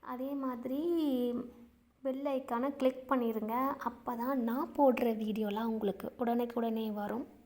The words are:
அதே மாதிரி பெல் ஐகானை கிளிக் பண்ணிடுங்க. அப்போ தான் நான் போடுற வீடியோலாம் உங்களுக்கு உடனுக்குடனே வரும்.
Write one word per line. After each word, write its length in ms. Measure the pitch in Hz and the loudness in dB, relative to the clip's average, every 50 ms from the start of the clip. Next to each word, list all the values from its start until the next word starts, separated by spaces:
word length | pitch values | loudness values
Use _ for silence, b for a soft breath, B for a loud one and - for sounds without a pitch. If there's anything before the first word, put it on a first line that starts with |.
| - - 254 | -10 -10 -6
அதே 180 | 247 262 269 285 277 269 | -6 -4 -4 -2 -2 -2
மாதிரி 360 | 262 254 233 247 254 262 285 320 349 349 339 311 294 262 247 247 240 240 233 - - - - - - - - _ _ _ _ - | -2 -2 -2 -4 -4 -2 -2 0 2 2 2 2 2 2 2 2 0 0 -2 -4 -6 -12 -18 -20 -20 -20 -20 _ _ _ _ -4
பெல் 220 | 269 262 269 277 294 269 262 | -2 -2 0 -2 0 0 -2
ஐகானை 340 | 262 - 240 233 254 285 285 - | -2 -2 -2 0 0 -2 -2 2
கிளிக் 240 | 262 262 262 262 - - | 2 2 2 2 -2 0
பண்ணிடுங்க. 440 | 277 262 240 233 220 220 214 214 226 247 262 269 277 269 - 240 | 0 2 2 0 0 -2 -2 0 0 0 0 0 -2 -2 -4 -6
அப்போ 220 | 233 - - - 240 233 233 | -6 -6 -6 -6 -4 -2 -2
தான் 180 | 254 277 262 233 233 | 0 0 0 0 0
நான் 240 | 226 262 220 247 - - | 0 0 -2 -2 4 6
போடுற 340 | 285 269 240 - 247 233 226 214 | 6 6 8 6 4 2 2 0
வீடியோலாம் 500 | 220 214 214 214 220 208 202 214 226 233 226 | 0 -2 0 0 0 0 0 0 0 -2 -2
உங்களுக்கு 360 | 220 214 196 190 - - - - - 254 | 0 0 0 -2 -2 -6 -10 -4 -2 0
உடனுக்குடனே 640 | 226 233 240 240 240 - 247 226 233 220 220 220 220 208 208 | 0 2 2 0 0 0 0 0 0 0 0 -2 -2 -4 -4
வரும். 260 | 208 208 208 233 320 - - - - | -4 -4 -4 -4 -6 -8 -12 -20 -20